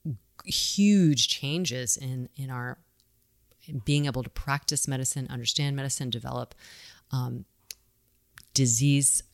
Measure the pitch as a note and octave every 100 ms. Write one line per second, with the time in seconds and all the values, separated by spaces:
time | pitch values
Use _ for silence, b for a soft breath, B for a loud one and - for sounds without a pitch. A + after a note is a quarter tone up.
0 | D#3+ A#2 _ _ - - - - G3+ G3+
1 | E3+ C#3 - - C#3 D#3+ F3 B2+ B2 -
2 | C3+ B2+ B2 - C3+ B2+ B2 C#3+ _ _
3 | _ _ _ _ _ _ - C#3+ A2 C#3+
4 | C#3+ C3 B2 - - C#3 - D3 - C3
5 | B2+ - B2+ B2+ A#2 - C#3+ C#3 C3+ -
6 | B2+ A#2 B2+ B2 A#2+ - B B B B
7 | - C3 B2 B2 - _ - - _ _
8 | _ _ _ - _ - B2+ A2+ C#3+ C#3
9 | C#3 - -